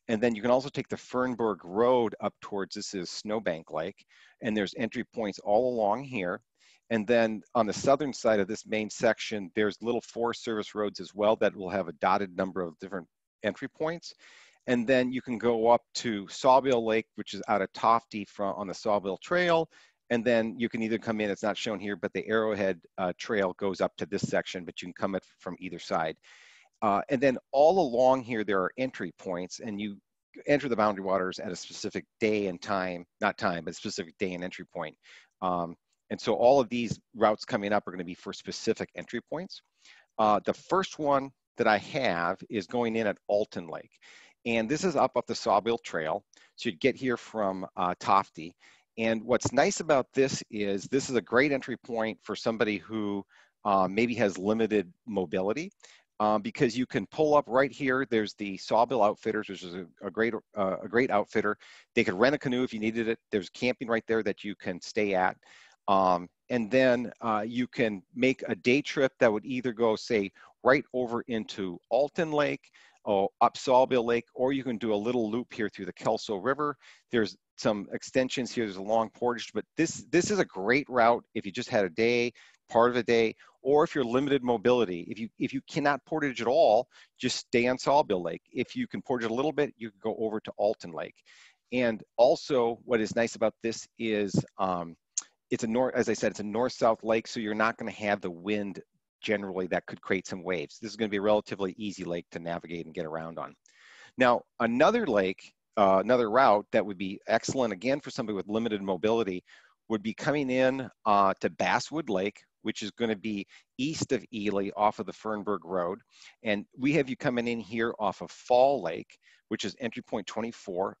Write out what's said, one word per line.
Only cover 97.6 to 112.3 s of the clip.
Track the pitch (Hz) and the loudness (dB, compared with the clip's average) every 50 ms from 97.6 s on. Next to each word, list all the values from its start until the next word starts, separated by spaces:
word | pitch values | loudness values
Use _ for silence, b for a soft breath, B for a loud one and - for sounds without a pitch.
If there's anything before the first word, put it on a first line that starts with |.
| 110 113 113 | 0 0 0
gonna | - 113 110 95 | -2 -8 -10 -8
have | - 107 104 101 101 | -6 -2 -2 -2 -2
the | 90 92 | -2 -6
wind | 87 82 85 101 107 104 101 101 87 - - _ _ _ _ _ _ _ - | -8 -8 -4 -4 -2 -2 -2 -6 -8 -12 -14 _ _ _ _ _ _ _ -4
generally | - 107 101 101 95 90 95 92 85 | -2 -2 -2 -2 -4 -6 -4 -4 -2
that | 92 87 - | -2 -4 -4
could | - - - - | -6 -14 -10 -4
create | - 101 92 - | -2 -2 -2 -4
some | - 101 95 82 | -6 -10 -8 -6
waves. | 90 92 85 73 - - - | -4 -4 -4 -4 -8 -10 -12
This | 113 107 | -14 -10
is | 101 | -6
gonna | 104 113 104 | -4 -4 -2
be | 101 | -2
a | 101 98 | 0 2
relatively | 107 107 107 - - 107 92 98 95 87 - | 2 2 2 2 -2 -6 -4 -4 -4 -4 -6
easy | 107 101 87 - 90 | -8 -10 -8 -8 -8
lake | 87 85 87 82 _ - | -6 -6 -6 -8 _ -12
to | 92 | -10
navigate | 82 82 85 85 - 80 85 85 80 | -8 -6 -8 -8 -8 -10 -10 -10 -10
and | 80 78 | -10 -8
get | 90 82 | -8 -8
around | 78 78 80 80 82 85 78 | -6 -6 -8 -8 -8 -10 -10
on. | 69 69 73 _ _ B B B B B B B B B B B | -10 -12 -12 _ _ B B B B B B B B B B B
Now, | 127 123 120 - - _ _ - | 4 6 4 4 0 _ _ -2
another | 120 117 117 127 151 185 214 240 220 | 0 2 4 6 6 6 6 4 2
lake, | 156 110 104 95 92 98 - - - _ _ _ _ - | 2 4 4 4 2 0 -4 -8 -20 _ _ _ _ 2
uh, | 110 101 98 95 95 95 | 4 6 6 6 6 6
another | 107 127 123 120 104 | 4 4 4 4 4
route | 107 127 135 120 104 104 98 _ - | 4 6 6 6 6 4 2 _ 0
that | 113 95 | 0 0
would | 104 101 87 | 0 -2 -6
be | 98 92 101 - - | -6 -6 -6 -8 -2
excellent, | - 107 117 - - - 135 123 110 101 | 0 0 0 0 0 -2 0 0 -2 -2
again, | 90 101 127 135 147 | -2 -2 -2 -2 -2
for | - 135 | -4 -8
somebody | - - 123 104 107 | -8 -8 -6 -4 -4
with | 95 90 98 | -6 -4 -2
limited | 104 110 117 117 107 101 98 | -2 -2 -2 -2 -2 -4 -2
mobility, | 98 95 87 90 107 113 113 113 95 92 90 - b b b b b b b _ - | -2 -2 0 0 0 2 2 0 -2 -4 -8 -8 b b b b b b b _ -4
would | 110 110 98 | -4 -4 -2
be | 110 104 | -4 -6
coming | - - 156 143 151 139 127 | -4 -2 -2 0 0 0 0
in, | 127 131 131 131 131 135 131 - - _ - | 2 2 2 2 2 0 -6 -10 -12 _ 0
uh, | 110 104 101 98 95 92 - | 2 4 6 6 4 2 0
to | - 101 | -2 -4
Basswood | 82 - 98 90 98 123 - - 139 160 160 123 | -2 0 0 2 2 0 0 -2 -8 -6 -4 -2
Lake, | 104 92 98 104 | -2 -2 -2 -2